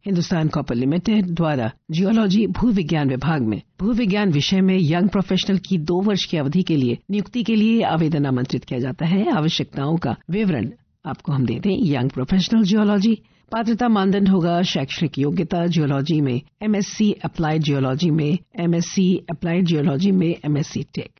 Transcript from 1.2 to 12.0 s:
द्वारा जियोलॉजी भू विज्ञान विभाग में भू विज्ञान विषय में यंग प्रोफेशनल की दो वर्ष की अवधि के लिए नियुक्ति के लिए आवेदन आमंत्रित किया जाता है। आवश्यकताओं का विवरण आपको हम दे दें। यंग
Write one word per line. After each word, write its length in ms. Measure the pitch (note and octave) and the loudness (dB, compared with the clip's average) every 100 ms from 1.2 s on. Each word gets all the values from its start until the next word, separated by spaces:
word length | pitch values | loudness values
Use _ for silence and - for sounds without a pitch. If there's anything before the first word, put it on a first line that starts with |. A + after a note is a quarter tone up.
| F3+ | 0
द्वारा 400 | E3 D#3+ C#3 A2 - - | -2 0 0 -4 -6 -6
जियोलॉजी 540 | E3 G3 A3+ G#3 G3 G3+ | -2 2 2 2 2 0
भू 200 | F#3+ A#3+ | 0 0
विज्ञान 400 | G#3 F3 C4 C#3 | 0 0 0 0
विभाग 320 | B2+ C#3+ D#3+ | -2 -2 0
में 200 | A2 G#2 - _ | -2 -4 -8 _
भू 120 | G3 | -2
विज्ञान 380 | A#3 A#3 G#3 G3+ | 0 0 0 2
विषय 300 | D3 - F#3+ | 0 0 2
में 160 | F#3+ F#3 | 2 4
यंग 300 | D3+ E3+ G3 | 2 2 2
प्रोफेशनल 480 | G3+ F#3 F#3 - F#3+ - | 0 0 -2 0 -2 0
की 100 | F#3 | -4
दो 200 | D3+ F3 | 0 0
वर्ष 220 | G3+ G3 - | 0 -2 -2
की 120 | E3 | -2
अवधि 260 | C#3+ F3 | 0 0
के 120 | F3+ D#3 | 0 0
लिए 220 | B2 A#2+ - | 0 -2 -4
नियुक्ति 320 | G3+ - B3 | -4 -4 -4
के 120 | A3 A3 | 0 2
लिए 280 | G#3+ A3+ - | 4 2 2
आवेदन 400 | D#3+ D#3+ D3+ C#3+ | 2 0 0 0
आमंत्रित 400 | B2+ B2+ B2+ - | 0 -2 -4 -4
किया 140 | C3 | -6
जाता 260 | C3 - D#3+ | -4 -4 0
है। 240 | F#3+ E4 | 0 2
आवश्यकताओं 640 | A3 D#3 - B2 - C#3 E3 | 0 0 -2 -6 -4 -2 -2
का 180 | C#3 - - | -2 -6 -6
विवरण 420 | F#3 G#3+ D3 C#3+ - _ _ - | -2 0 0 -4 -8 _ _ -12
आपको 260 | C#3 - | -10 -4
हम 140 | C#3 B2 | -2 0
दे 140 | - | 0
दें। 180 | F#3+ F#3+ G3 | -2 0 0
यंग 240 | C#3 | 0